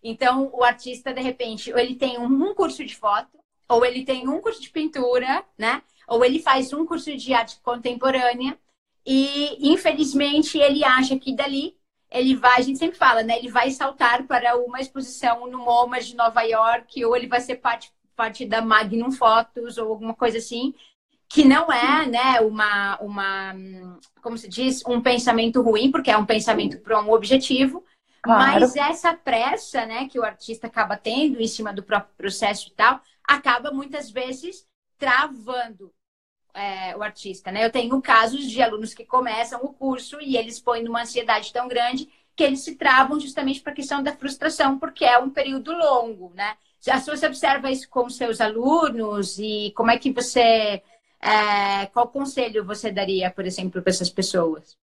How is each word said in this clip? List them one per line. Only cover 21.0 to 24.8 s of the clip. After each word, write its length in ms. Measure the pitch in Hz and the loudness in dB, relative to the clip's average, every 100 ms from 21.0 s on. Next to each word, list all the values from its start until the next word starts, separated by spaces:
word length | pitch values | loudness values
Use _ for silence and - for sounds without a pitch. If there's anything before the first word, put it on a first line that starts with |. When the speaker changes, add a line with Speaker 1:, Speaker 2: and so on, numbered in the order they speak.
| _ _ _ | _ _ _
Speaker 1:
que 140 | - | 6
não 280 | 269 285 330 | 8 8 4
é, 340 | 254 247 302 277 | 0 2 2 2
né, 340 | 233 262 247 | 0 2 4
uma, 540 | 220 214 208 202 202 196 | 2 2 0 0 -2 -6
uma, 540 | 208 202 196 196 190 190 190 185 185 180 _ _ | -8 -6 -6 -6 -8 -10 -16 -16 -18 -20 _ _
como 160 | 233 226 | -10 -10
se 100 | 214 | -10
diz, 360 | 180 262 262 | -2 -2 -2